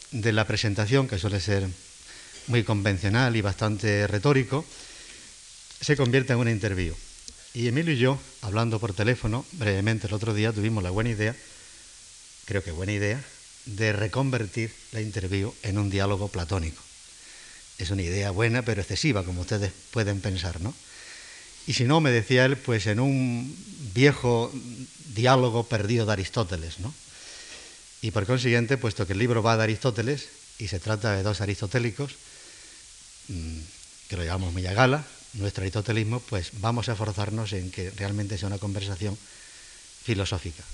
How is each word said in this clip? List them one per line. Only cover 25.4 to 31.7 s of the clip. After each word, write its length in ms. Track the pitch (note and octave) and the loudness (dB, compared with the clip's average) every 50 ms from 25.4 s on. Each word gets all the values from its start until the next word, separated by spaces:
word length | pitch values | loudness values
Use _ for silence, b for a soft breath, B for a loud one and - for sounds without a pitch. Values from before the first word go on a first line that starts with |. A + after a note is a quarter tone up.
| B2+ A#2+ A2 A#2+ A2 | 6 4 2 0 0
perdido 420 | - A#2+ G#2+ G2 G2+ A#2+ A#2 A2+ | 0 0 0 0 2 2 2 2
de 80 | G#2 G#2+ | 2 0
Aristóteles, 640 | G2 F#2 - - A#2+ A2 E2+ F#2 E2 D#2+ E2 - - | 0 -2 -2 -2 -2 -2 -2 -4 -6 -6 -8 -10 -8
¿no? 140 | F2+ B2 D#3 - - B B B B B B B B B B B B B B B B - - - | -10 -10 -10 -12 -18 B B B B B B B B B B B B B B B B -20 -12 -8
Y 100 | - A2 | -6 -2
por 140 | F#2+ A2 G2 | -2 0 0
consiguiente, 520 | F#2 B2+ C3 A#2+ B2+ A#2 A#2+ A#2 A2 C3+ | 2 0 2 2 4 4 4 4 2 0
puesto 280 | B2 A#2 A2+ G2 - G2+ | 0 0 -2 -2 -2 -2
que 80 | F2 G2 | -2 0
el 60 | G2 | 0
libro 240 | A#2+ A#2+ A#2+ A#2 G#2 | 2 2 2 4 4
va 140 | A#2 A#2 | 4 4
de 60 | A2 A2 | 4 4
Aristóteles, 640 | A2 A2 G2+ - C3 A2 A#2 A2 B2 D3 C3+ - - - - - - - - | 2 0 0 0 0 0 0 -2 -2 -4 -4 -6 -12 -16 -20 -20 -20 -14 -12
y 100 | A2+ G2+ | -8 -6
se 100 | G2+ F2+ | -6 -4
trata 360 | - G#2+ G#2+ G#2 G#2 A2 G2+ | -2 -2 -2 0 0 0 0
de 80 | F#2+ F#2+ | 2 0
dos 180 | G#2+ G#2 F2+ | 0 0 0
aristotélicos, 720 | G#2+ G2 G2+ - A#2 F#2 | -2 -2 -2 -4 -4 -2